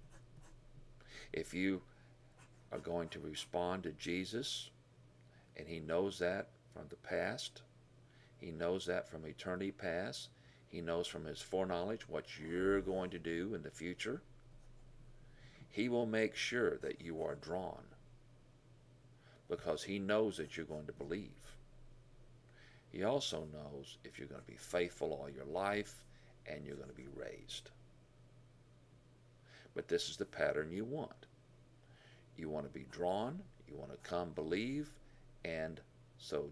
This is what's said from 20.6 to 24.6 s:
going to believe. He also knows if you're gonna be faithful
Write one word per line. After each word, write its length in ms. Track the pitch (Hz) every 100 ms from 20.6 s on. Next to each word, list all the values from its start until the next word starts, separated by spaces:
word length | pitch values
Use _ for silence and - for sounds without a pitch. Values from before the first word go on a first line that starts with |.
| 78
going 220 | 78 76
to 60 |
believe. 640 | - 71 92 98 - - - - - - - - - - - - - - - -
He 140 | -
also 440 | 98 139 - 82 78
knows 440 | 76 73 71 - -
if 140 | - -
you're 100 | 71
gonna 140 | 67
be 160 | -
faithful 560 | -